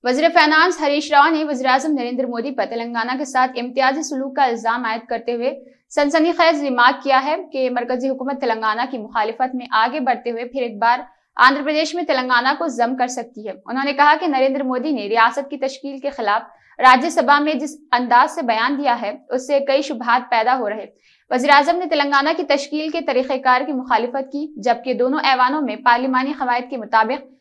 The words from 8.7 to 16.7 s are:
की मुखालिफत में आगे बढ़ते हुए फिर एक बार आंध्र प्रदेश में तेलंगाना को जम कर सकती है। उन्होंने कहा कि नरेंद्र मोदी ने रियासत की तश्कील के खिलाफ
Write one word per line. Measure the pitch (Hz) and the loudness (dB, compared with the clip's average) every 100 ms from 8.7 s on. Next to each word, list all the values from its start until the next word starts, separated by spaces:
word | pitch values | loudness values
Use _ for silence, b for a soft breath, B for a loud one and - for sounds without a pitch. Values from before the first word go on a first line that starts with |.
| 214 254 | -2 -4
की | 262 | -6
मुखालिफत | 208 233 214 226 254 254 | -6 -2 -2 -2 -4 -4
में | 247 220 | -2 0
आगे | 226 294 | 0 0
बढ़ते | 262 240 240 | -2 -2 -4
हुए | 233 247 | -8 -8
फिर | 262 | -6
एक | 240 208 | -6 -2
बार | 226 254 - b b - | 0 0 -4 b b 4
आंध्र | 254 277 | 6 6
प्रदेश | 269 302 311 349 | 0 0 -2 -4
में | 330 | -2
तेलंगाना | 269 254 247 254 | -2 2 0 2
को | 294 330 | -2 -4
जम | 247 233 254 | -2 -2 0
कर | 247 | -4
सकती | 254 233 - 214 | -4 -12 -12 -14
है। | 190 | -14
उन्होंने | - 254 277 | -8 -4 -4
कहा | 277 294 311 | 2 4 4
कि | 349 | 2
नरेंद्र | 269 269 269 262 | 0 0 0 -2
मोदी | 254 294 | -2 -2
ने | 262 202 | -4 -2
रियासत | 226 226 247 277 | 2 2 2 -8
की | 285 | -6
तश्कील | 269 269 285 277 | -6 -6 -12 -8
के | 269 | -8
खिलाफ | 269 214 208 - b b | -4 -2 -2 -4 b b